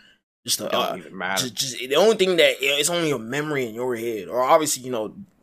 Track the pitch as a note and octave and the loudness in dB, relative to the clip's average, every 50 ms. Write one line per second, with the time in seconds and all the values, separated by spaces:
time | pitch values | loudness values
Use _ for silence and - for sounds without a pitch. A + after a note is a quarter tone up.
0 | _ _ _ _ _ _ _ _ _ B2 - - G#2+ - - - A#2 - - F#2 | _ _ _ _ _ _ _ _ _ -4 -4 -4 -2 -2 -2 0 0 -2 -4 -6
1 | E2+ D2 D#2 F#2+ F2+ F2+ F#2+ G2 B2+ B2+ - - C#3 C3+ B2 G#2+ A#2+ B2+ C3+ D3+ | -10 -14 -10 -8 -6 -4 -2 -2 -2 -4 -4 -4 -6 -6 -6 -8 -4 0 2 4
2 | F#3 A3 A3 - F#3 F#3 F#3 E3 D3+ C#3 - - C3+ C#3 C#3+ C#3+ D3 D#3+ F3 F3 | 6 6 6 4 2 2 4 6 6 4 4 2 0 0 2 2 0 0 0 0
3 | E3+ D#3 C#3+ B2 A2 A2+ B2+ C#3+ D3+ D#3 D3+ C#3 B2+ A#2 G#2+ A2+ B2 B2+ B2 A2+ | 0 0 0 -2 -2 -4 -4 -4 -2 -2 -2 -2 -2 -4 -4 -4 -4 -4 -2 -2
4 | A2+ A#2+ A#2 G#2 F#2 E2+ F2+ A#2+ B2+ C3 D3+ E3 D#3 D3 - C3 A#2+ B2+ B2+ A2+ | -4 -4 -4 -4 -6 -4 -2 0 2 4 4 4 4 2 -2 -4 -6 -6 -4 -4
5 | G#2+ G2+ - F#2+ G2 - _ _ | -4 -6 -8 -12 -18 -20 _ _